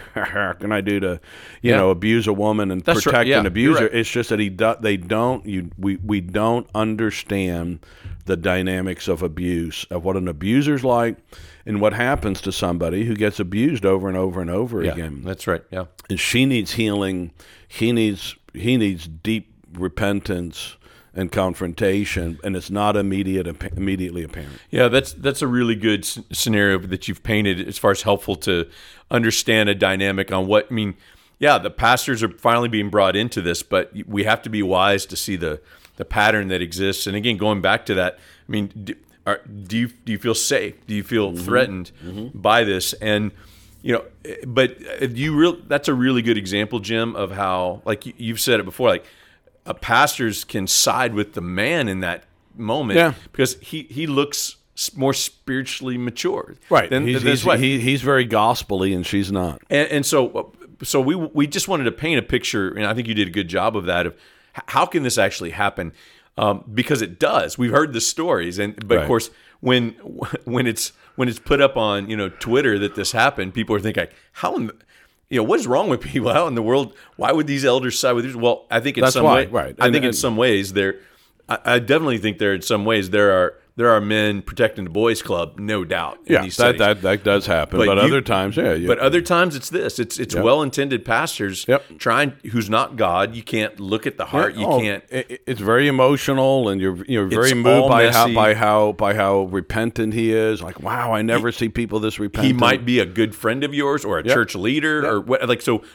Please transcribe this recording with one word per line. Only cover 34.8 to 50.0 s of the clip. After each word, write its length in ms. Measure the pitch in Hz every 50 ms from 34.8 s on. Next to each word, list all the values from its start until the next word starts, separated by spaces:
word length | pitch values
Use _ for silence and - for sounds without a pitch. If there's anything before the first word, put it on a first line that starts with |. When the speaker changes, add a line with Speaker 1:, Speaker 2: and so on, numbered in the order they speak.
| 95 101 101 98 - -
Speaker 2:
to 80 | 92
see 200 | - - - 98
the, 240 | 87 85 80 76 76 - _ - - _ - _
the 100 | - -
pattern 440 | - - 110 104 110 110 107 98 95
that 120 | 92 90
exists. 460 | 90 85 - 90 98 98 95 - - 101
And 80 | 95
again, 220 | 104 104 120 110 90
going 240 | 104 107 104 98
back 260 | 87 95 107 117 - -
to 80 | 101
that, 240 | 92 90 92 - - - - - _ _ -
I 40 |
mean, 160 | 135 107 101 101 - 110 98
d-, 120 | 101 - - _ _ _ _ -
are, 140 | 98 104 - - -
do 280 | 104 101 98 92 110
you, 120 | 117 123 117
do 240 | - _ - 117
you 80 | 107 98
feel 160 | - 113 110
safe? 400 | - - - 139 110 - - - _ _
Do 80 | - 107
you 80 | 104 98
feel 280 | - 123 110 104 98
Speaker 1:
Mm-hmm. 120 | 87 87 87
Speaker 2:
threatened 480 | 98 117 123 127 101 95 92 87 - - - 80
Speaker 1:
Mm-hmm. 320 | 87 92 104 110 131 - 104
Speaker 2:
by 240 | 90 104 110 120 117
this? 300 | 101 95 92 87 - -
And, 380 | - 107 107 104 104 107 101 - - - - - - - - - -
you 120 | - 127 120
know, 100 | 113 - - - - -
eh, 120 | - 98 - -
but, 320 | 127 117 131 131 127 - - - - - -
eh, 80 | 135 131
you 240 | 120 120 143 160 151
real-, 220 | 147 165 175 175 170 - -
that's 200 | 143 143 - -
a 80 | 139
really 260 | 123 123 131 131 123
good 160 | 113 117 113 104
example, 400 | 98 90 101 101 107 104 123 113
Jim, 360 | 98 107 113 113 117 117 -
of 160 | - 101 92
how, 500 | 95 98 101 95 92 92 90 90 90 - -
like, 200 | 110 107 - -
y-, 80 | 123 - -
you've 220 | 120 113 113 107
said 200 | - 127 120 107
it 60 | 95
before, 240 | 95 - - 127 113
like, 160 | 90 85 - - - _ _ _ _ _ _ _ _ _ -
uh, 80 | - -
pastors 720 | - - - 113 123